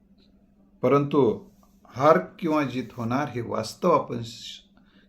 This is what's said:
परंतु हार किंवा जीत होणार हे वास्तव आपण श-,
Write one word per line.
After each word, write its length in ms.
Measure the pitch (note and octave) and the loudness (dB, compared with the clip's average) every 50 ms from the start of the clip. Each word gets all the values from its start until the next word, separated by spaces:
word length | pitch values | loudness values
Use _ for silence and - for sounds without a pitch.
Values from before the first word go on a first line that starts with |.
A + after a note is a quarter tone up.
| _ _ _ _ _ _ _ _ _ _ _ _ _ _ _ _ | _ _ _ _ _ _ _ _ _ _ _ _ _ _ _ _
परंतु 580 | - B2 C3+ C#3+ D3 C#3+ D#3 D3 C3 A2 G#2 - - - _ _ _ _ _ _ - - | 0 2 4 2 2 2 2 2 4 2 2 -2 -6 -16 _ _ _ _ _ _ -20 -16
हार 300 | - A#2+ C3+ D3+ E3 F#3 - - - - | -4 2 4 6 6 6 2 -4 -8 -6
किंवा 240 | - E3 D3+ D3+ D3 | -4 -2 -2 -2 -2
जीत 200 | B2+ A#2+ B2+ A#2 A2 - | -2 -4 -6 -8 -8 -10
होणार 360 | - A#2 A2+ A#2+ C3+ D3 C#3+ | -8 -6 -4 -2 -2 -4 -4
हे 120 | - B2 | -6 -8
वास्तव 480 | A2+ G2+ G#2 G#2+ A2 - - - - F3+ | -8 -6 -6 -6 -6 -8 -6 -2 2 2
आपण 320 | D#3+ C3+ - - B2+ A#2+ A#2 | 2 2 2 -2 -6 -10 -10
श-, 380 | A2+ - - - - - - - _ _ _ _ _ _ _ _ | -12 -14 -16 -18 -18 -18 -20 -20 _ _ _ _ _ _ _ _